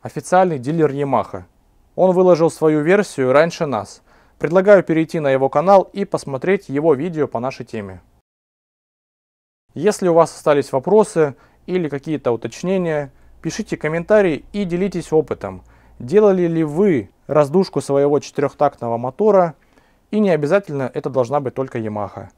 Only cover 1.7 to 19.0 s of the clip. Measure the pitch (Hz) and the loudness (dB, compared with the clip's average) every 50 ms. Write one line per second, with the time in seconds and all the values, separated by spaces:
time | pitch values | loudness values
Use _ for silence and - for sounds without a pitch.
1.7 | _ _ _ _ _ - 170 190 180 180 185 180 175 151 165 156 - - 160 160 | _ _ _ _ _ 0 2 2 4 4 4 4 4 4 2 0 0 0 0 2
2.7 | 156 151 147 160 190 208 196 - - - 131 127 127 143 165 170 - - 170 147 | 2 2 2 2 2 2 0 -2 -4 -2 0 4 4 4 4 2 0 -6 -6 -4
3.7 | 123 107 95 - - - _ _ _ _ _ _ _ _ - 147 165 190 190 208 | -4 -6 -6 -8 -16 -20 _ _ _ _ _ _ _ _ -6 0 0 2 6 6
4.7 | 208 185 165 - 165 160 160 151 - 165 147 135 135 131 135 135 - 147 160 190 | 6 6 6 2 0 -2 -2 -2 -4 -4 0 0 0 2 0 0 0 0 4 6
5.7 | 202 190 - - - 196 196 - - 151 - 143 135 131 - 175 196 196 - - | 4 4 4 2 -6 -8 -6 -4 -6 -8 -6 -8 -8 -6 -2 -2 -2 -2 -4 -6
6.7 | 135 143 151 165 147 127 143 185 165 156 139 - - 117 120 135 131 - 123 _ | -4 0 2 2 2 2 -2 -6 -4 -4 -6 -4 -4 -6 -6 -6 -8 -10 -14 _
7.7 | - 113 101 95 95 90 _ _ _ _ _ _ _ _ _ _ _ _ _ _ | -10 -10 -10 -12 -14 -18 _ _ _ _ _ _ _ _ _ _ _ _ _ _
8.7 | _ _ _ _ _ _ _ _ _ _ _ _ _ _ _ _ _ _ _ _ | _ _ _ _ _ _ _ _ _ _ _ _ _ _ _ _ _ _ _ _
9.7 | _ 131 151 208 208 - 190 180 165 170 160 - - - - 160 147 143 131 - | _ -2 -2 -2 0 0 0 2 4 4 4 4 0 -4 0 2 2 2 0 -2
10.7 | - 135 127 175 196 220 202 - - 170 156 143 127 _ _ _ _ _ _ - | -4 -4 0 2 2 2 2 2 0 0 0 0 -2 _ _ _ _ _ _ -6
11.7 | 180 185 170 147 143 139 - 165 151 143 - 131 117 113 - 117 - - - 180 | -4 -4 -4 -4 -6 -8 -6 -6 -8 -4 -2 -2 -2 -2 -6 -10 -10 -8 -4 -2
12.7 | 190 190 180 165 156 147 143 131 _ _ _ - - _ - 165 - - 208 - | -2 -2 -2 -2 -2 -4 -6 -8 _ _ _ -20 -20 _ -10 -10 -8 -8 -8 -8
13.7 | 165 - - 151 156 170 170 - 208 214 202 180 147 - - - - 202 202 175 | -8 -6 -4 -4 -4 -4 -2 2 2 4 4 2 0 -4 -8 -10 -6 -6 -4 -4
14.7 | 170 175 196 202 180 175 156 - 156 156 143 - 107 - - 98 95 90 - - | -2 -4 -4 -4 -4 -8 -6 0 0 0 0 0 -8 -8 -8 -12 -12 -14 -18 -20
15.7 | _ _ _ - - - 120 120 165 208 214 202 190 185 175 170 165 160 160 151 | _ _ _ -20 -18 -16 -8 0 2 4 4 4 4 2 0 0 0 -2 -2 -2
16.7 | 147 165 214 208 165 123 98 - _ _ _ - 139 151 147 135 143 190 185 - | 0 0 2 2 2 0 -2 -6 _ _ _ -2 0 0 0 2 2 0 0 0
17.7 | - 143 - - 139 139 143 143 147 143 - - _ - 139 135 - - 147 139 | -4 -8 -4 0 0 2 2 2 2 0 -2 -4 _ -4 -4 -4 0 0 0 0
18.7 | - _ 123 117 117 117 | 0 _ -6 -6 -6 -4